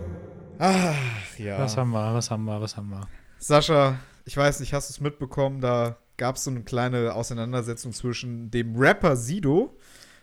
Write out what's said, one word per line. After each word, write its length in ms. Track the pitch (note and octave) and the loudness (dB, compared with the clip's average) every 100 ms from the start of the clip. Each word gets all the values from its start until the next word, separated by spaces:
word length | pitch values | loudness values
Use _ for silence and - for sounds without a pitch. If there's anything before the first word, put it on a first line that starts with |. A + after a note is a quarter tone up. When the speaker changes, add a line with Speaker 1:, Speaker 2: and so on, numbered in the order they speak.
| - - - - - - | -8 -10 -12 -16 -14 0
Speaker 1:
Ach, 800 | F3+ F#3+ F3 D3 B2+ A2 G2 - | 4 4 4 0 -2 -6 -10 -8
ja. 200 | G#2 G2+ | -4 -2
Speaker 2:
Was 180 | C3+ C3 | 0 0
haben 120 | B2 | 2
wir, 220 | A2+ G#2+ | 2 2
was 160 | A#2 - | 0 0
haben 140 | A2 | -2
wir, 160 | A2 G#2 | -4 -4
was 160 | G#2+ - | -6 -8
haben 120 | G2+ | -10
wir? 160 | G2 G2 - - - | -10 -12 -16 -20 -8
Speaker 1:
Sascha, 600 | - D3 D3 D3 C#3 C3 - - - | 4 4 6 6 6 2 -8 -20 -6
ich 100 | C#3 | 2
weiß 240 | C#3+ C#3 | 2 2
nicht, 120 | C3 | -2
hast 140 | C#3+ - | -4 -4
du's 100 | - | -4
mitbekommen, 600 | C#3+ - C3+ - C3+ C3+ | -4 -4 -6 -2 -2 0
da 340 | B2 A#2+ A#2+ A#2 _ - | 0 2 0 -4 _ -4
gab's 280 | B2 C3 | -2 -2
so 60 | C#3 | -4
eine 120 | B2 | -6
kleine 520 | G#2+ A#2+ B2 B2 A#2 | -4 -2 0 0 0
Auseinandersetzung 800 | G2 A#2 A#2 A#2 B2+ A#2 A#2 B2+ | -2 -4 -4 -4 -4 -4 -6 -10
zwischen 580 | G#2+ B2 A2+ B2 A#2 A2+ | -6 -6 -4 -6 -10 -4
dem 260 | A#2+ A#2 A2+ | -2 0 4
Rapper 400 | C#3+ G3+ E3+ B2+ | 4 6 4 2
Sido, 640 | A#2 G3 C#3 E3 C#4 - - - - - | 0 -2 2 4 2 -4 -20 -20 -20 -20